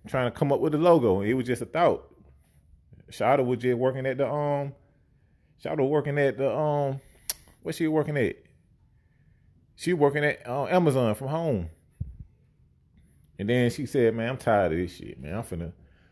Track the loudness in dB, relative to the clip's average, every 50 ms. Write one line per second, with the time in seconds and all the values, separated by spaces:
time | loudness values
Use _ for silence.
0 | -12 -4 -2 -2 -2 -2 -2 -2 0 0 2 2 2 0 0 2 4 6 6 6
1 | 6 4 2 2 2 0 0 0 0 -2 -4 -4 -4 -6 -2 2 2 2 2 0
2 | -6 -14 -20 _ -20 -20 -20 _ _ _ _ _ _ _ -20 _ _ _ -20 -20
3 | -20 -20 -8 -2 2 2 4 2 2 0 -2 -2 0 -2 0 0 0 -2 -2 -2
4 | -4 -4 -2 -2 -2 -2 -2 -4 -2 -2 -2 -4 -4 -8 -10 -16 _ _ _ _
5 | _ _ _ _ _ _ _ _ _ _ _ _ -8 -6 -2 0 0 2 2 0
6 | 0 0 0 2 0 0 0 0 -2 -2 0 0 -2 -2 0 0 -2 -2 -4 -6
7 | -12 -18 _ _ _ -10 -10 -10 -10 -20 _ _ _ -10 -4 -2 -2 0 2 0
8 | 0 0 0 0 0 0 -2 -4 _ _ _ _ _ _ _ _ _ _ _ _
9 | _ _ _ _ _ _ _ _ _ _ _ _ _ _ _ -6 -2 -2 2 4
10 | 4 4 4 2 0 0 -2 -2 -6 -6 -4 -4 -2 2 2 4 4 4 4 4
11 | 4 2 2 0 -4 -4 -4 -2 -2 0 -2 -2 -4 -6 -12 _ _ _ _ _
12 | -12 -12 -12 -18 -20 -20 _ _ _ _ _ _ _ _ _ _ _ _ _ -20
13 | _ _ _ _ _ _ _ -8 -2 0 2 2 2 2 0 -2 -8 -2 0 2
14 | 4 4 2 0 -4 -4 -6 -2 0 2 4 4 4 2 2 0 -2 -4 -6 -12
15 | -16 -16 -14 -14 -12 -10 -8 -8 -8 -8 -8 -8 -8 -10 -12 -16 -20 _ _ _
16 | _ _